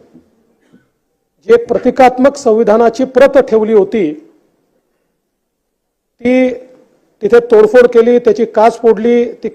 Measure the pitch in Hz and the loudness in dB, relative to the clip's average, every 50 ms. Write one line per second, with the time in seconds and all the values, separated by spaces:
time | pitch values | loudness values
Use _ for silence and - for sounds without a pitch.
0 | _ _ _ - _ _ _ _ _ _ _ _ _ _ _ _ _ _ _ _ | _ _ _ -20 _ _ _ _ _ _ _ _ _ _ _ _ _ _ _ _
1 | _ _ _ _ _ _ _ _ _ 196 226 240 233 - 233 190 - 254 240 - | _ _ _ _ _ _ _ _ _ 0 0 0 0 -2 -6 -4 -4 -4 0 2
2 | 262 247 254 254 254 277 269 - - 247 214 220 233 190 208 226 233 226 226 - | 0 0 2 2 0 -2 -2 -2 -2 -2 0 0 0 0 0 0 0 0 -2 -4
3 | 262 254 - 247 277 269 269 277 - - 220 220 214 214 226 208 185 190 - 226 | -8 -2 -2 0 0 2 0 0 -2 0 -2 -2 -2 0 0 0 0 0 -4 -4
4 | 180 151 151 - - _ _ _ _ _ _ _ _ _ _ _ _ _ _ _ | -4 -4 -6 -10 -18 _ _ _ _ _ _ _ _ _ _ _ _ _ _ _
5 | _ _ _ _ _ _ _ _ _ _ _ _ _ _ _ _ _ _ _ _ | _ _ _ _ _ _ _ _ _ _ _ _ _ _ _ _ _ _ _ _
6 | _ _ _ _ 240 240 254 254 254 247 247 - - - _ _ _ _ _ _ | _ _ _ _ -4 -2 0 0 0 -2 -4 -8 -16 -20 _ _ _ _ _ _
7 | _ _ _ - 214 196 226 240 233 240 226 214 214 214 214 247 240 240 - 226 | _ _ _ -8 -4 2 2 2 2 4 2 2 2 4 4 2 2 4 2 0
8 | 226 240 247 240 240 233 202 214 226 220 - 214 214 233 226 - - 226 220 196 | 2 2 0 0 0 0 -2 -2 -2 -4 -2 0 0 0 0 0 -2 -2 0 0
9 | 220 240 240 240 240 240 - - - 214 | 0 -2 0 0 -2 -4 -8 -12 -14 -14